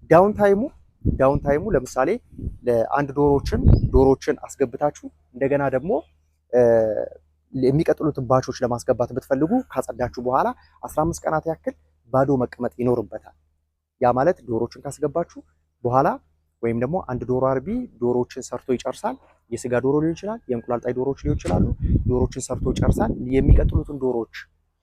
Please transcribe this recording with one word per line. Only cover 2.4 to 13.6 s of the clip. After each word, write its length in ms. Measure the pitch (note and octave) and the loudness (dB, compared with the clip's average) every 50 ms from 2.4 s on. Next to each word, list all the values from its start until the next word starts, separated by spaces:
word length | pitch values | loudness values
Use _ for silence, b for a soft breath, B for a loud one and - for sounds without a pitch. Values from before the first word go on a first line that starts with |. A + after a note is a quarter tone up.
| - - - - - | -10 -10 -10 -6 -2
ለአንድ 480 | A#2+ A#2+ A2+ A2+ - - C#3 C#3+ C3+ C3 | 0 2 2 2 0 0 -2 -2 -2 0
ዶሮዎችን፣ 480 | C#3+ D3 C#3+ C#3+ C#3 - - - - - - - - - - | 2 2 4 4 2 0 -2 -2 4 6 6 6 6 6 4
ዶሮዎችን 480 | - B2+ C3+ C3+ C3+ - - - - - - | 4 6 6 6 4 4 0 -4 -6 -6 -8
አስገብታችሁ 640 | - - - C3+ A#2+ A#2+ - D3 D3 - - - C4+ - _ _ _ | -10 -6 -4 -4 -4 -2 -2 -4 -4 -4 -6 -14 -20 -20 _ _ _
እንደገና 360 | - B2 C3+ C3+ C#3 C#3+ C#3+ C3+ | -8 -4 -2 0 0 0 0 0
ደግሞ፣ 220 | B2+ B2+ C#3 F3+ - D4+ - _ _ _ _ _ _ _ _ _ - | -2 -2 -2 -2 -4 -4 -4 _ _ _ _ _ _ _ _ _ 2
እ፣ 80 | B2 A#2+ A#2 A#2 A2+ A2 A2 G#2 - - - - - _ _ _ _ _ _ - | 4 6 6 6 4 4 2 0 -2 -4 -6 -8 -16 _ _ _ _ _ _ -6
የሚቀጥሉትን 720 | C3 B2+ B2 C3+ D#3 E3 - D3+ - D#3 D3+ - - C3 | -2 0 2 2 2 2 0 0 0 -2 -4 -4 -4 0
ባቾች 300 | A#2 C3 C3 - - B2 - | 2 2 2 2 -2 -6 -4
ለማስገባት 520 | B2+ A#2 A#2+ A#2 - - B2 A2+ B2 - B2 | -4 -4 -4 -2 -2 -2 -2 0 -2 -4 -6
ብትፈልጉ 380 | C3 - - C#3 C3 D3+ E3 A#3 C4 B3 - | -8 -6 -2 -2 0 0 0 0 0 -2 -4
ካጸዳችሁ 520 | - C3+ - - B2 A#2 B2 A#2+ - B2+ A#2+ | -6 -6 -6 -6 -6 -6 -6 -6 -6 -6 -4
በኋላ 260 | B2 B2+ D3 F#3 A#3 B3 b b b b b b | -2 0 0 0 -2 -4 b b b b b b
አስራ 160 | - - D3+ | -8 -4 -2
አምስት 200 | D#3 E3 E3 - - | -2 -2 -2 -4 -4
ቀናት 220 | D#3+ D#3 D#3 - | -4 -4 -2 -2
ያክል 280 | D#3+ D#3+ - - C4 - _ _ _ _ _ _ A2+ | -4 -8 -8 -8 -10 -10 _ _ _ _ _ _ _
ባዶ 200 | B2 C3 C#3 C#3 C#3+ | 0 0 2 2 2
መቀመጥ 360 | B2+ A#2+ - - - B2 A2+ - | 0 0 -2 -4 -6 -8 -6 -4
ይኖርበታል። 580 | - A#2+ B2 A#2+ A2+ G#2 G#2 G#2+ G#2 - - - _ _ _ _ _ | -2 0 0 0 0 -2 -6 -10 -16 -16 -18 -20 _ _ _ _ _